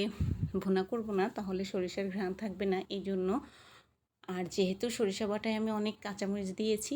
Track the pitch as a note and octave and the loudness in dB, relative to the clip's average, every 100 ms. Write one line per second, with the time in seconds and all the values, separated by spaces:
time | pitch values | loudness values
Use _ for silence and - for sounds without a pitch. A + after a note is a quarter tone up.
0 | G#3 - - - - F#3+ F#3+ F#3+ F#3+ A#3 | 2 2 0 2 0 0 2 2 2 -2
1 | A3 F#3+ G#3+ B3 F#3+ F#3 G3 G3 F3+ G3+ | 0 2 2 0 -2 -2 -2 -2 -2 -2
2 | G3 F#3+ F#3 F#3 G#3+ F#3 G3 F#3 F#3+ G3 | -2 -2 -2 -2 -4 -2 0 0 -2 -4
3 | G3 F#3 F#3 C4 - - - - _ _ | -2 0 2 0 -2 -14 -20 -20 _ _
4 | _ _ - F#3 F3 - F#3 F#3+ A#3+ A3+ | _ _ -6 -4 -2 2 2 2 -2 2
5 | G3+ G3 G#3 G#3 A3+ G#3+ A3 G#3+ G#3+ G#3 | 0 2 0 0 0 0 2 0 0 -2
6 | G#3 G3 G3 G3+ F#3+ F#3 A3 G#3+ - | -6 -4 -2 -2 -2 0 2 2 0